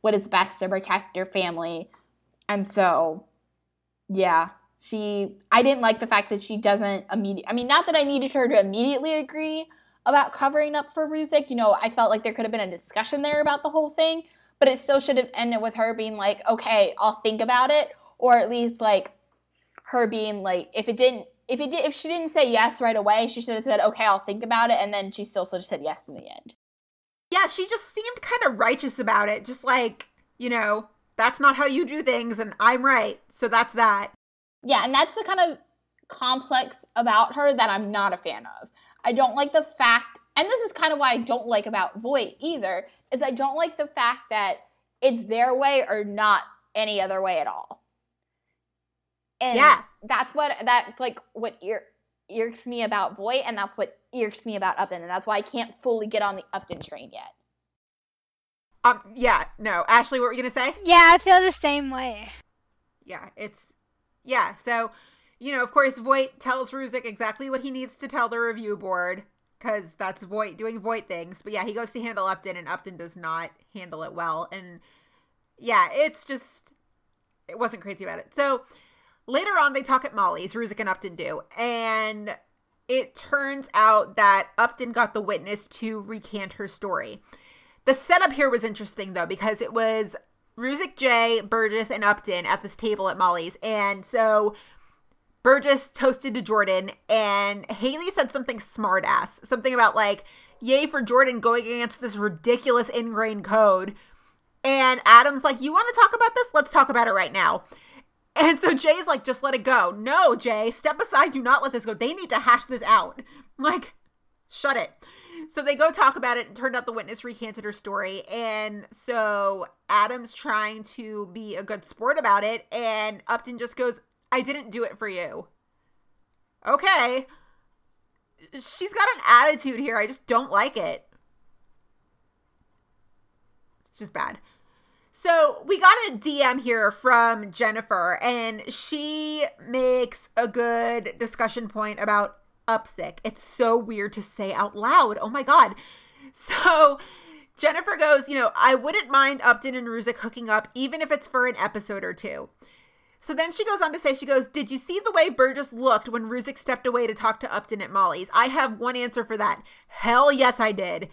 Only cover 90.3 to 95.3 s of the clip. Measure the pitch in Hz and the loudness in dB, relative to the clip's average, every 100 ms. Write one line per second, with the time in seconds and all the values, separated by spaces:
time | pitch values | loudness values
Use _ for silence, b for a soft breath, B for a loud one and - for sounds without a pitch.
90.3 | _ _ - 247 285 370 - 269 233 226 | _ _ -10 -6 -6 -8 -2 2 4 4
91.3 | 226 208 226 220 220 214 202 208 208 - | 0 -2 -2 0 -2 -4 0 2 2 -2
92.3 | 180 175 196 202 - 220 208 190 - 185 | -4 -2 -2 -4 -6 -4 -2 -2 2 2
93.3 | 175 165 - 214 214 202 196 190 240 220 | 2 -4 -8 -6 -2 -2 -4 -4 0 4
94.3 | 214 214 208 b b b b _ _ _ | 4 2 -4 b b b b _ _ _